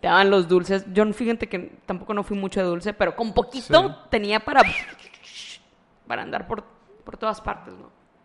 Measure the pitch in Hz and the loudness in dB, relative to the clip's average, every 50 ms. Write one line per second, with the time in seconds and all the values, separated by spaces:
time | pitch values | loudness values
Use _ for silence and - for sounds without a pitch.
0 | - 175 170 180 196 196 202 196 180 165 185 180 175 180 196 196 196 - 185 202 | 2 4 4 6 6 6 4 4 4 4 2 2 2 2 -2 -4 -4 -2 0 2
1 | 214 214 202 - 254 226 233 226 226 - - 180 180 - - - _ - 190 180 | 2 2 0 -4 -2 -4 -2 -4 -6 -8 -8 -10 -10 -12 -18 -20 _ -10 -8 -8
2 | 190 - 214 208 196 - 208 202 196 190 - 196 185 180 170 175 170 208 208 - | -6 -6 -6 -6 -4 -4 -6 -4 -4 -4 -2 -2 0 0 -2 -2 -4 -8 -2 0
3 | 202 170 - - 233 220 - - 240 - - 269 - - - 320 381 392 - - | -2 -2 0 -4 -6 -2 -2 -2 -2 -2 -8 -12 -2 6 6 6 6 6 -4 -8
4 | - - - 226 208 202 208 233 - - 294 269 - 185 - - - - - - | -8 -2 -2 -2 0 0 -2 -2 -2 2 6 6 6 6 4 -4 -8 -10 -16 -20
5 | - - - - - - - - - - - - _ _ _ _ _ _ _ _ | -20 -20 -20 -20 -20 -20 -20 -18 -18 -18 -18 -20 _ _ _ _ _ _ _ _
6 | _ - 120 107 - - - - - - 226 208 - - _ _ _ _ - _ | _ -6 -6 -6 -6 -6 -6 -8 -6 -6 -8 -8 -8 -16 _ _ _ _ -20 _
7 | _ - - - - 220 208 208 - 208 202 - - - - 185 202 - _ _ | _ -20 -14 -6 -4 -4 -4 -4 -6 -8 -8 -8 -12 -20 -20 -20 -20 -20 _ _
8 | _ _ _ _ _ | _ _ _ _ _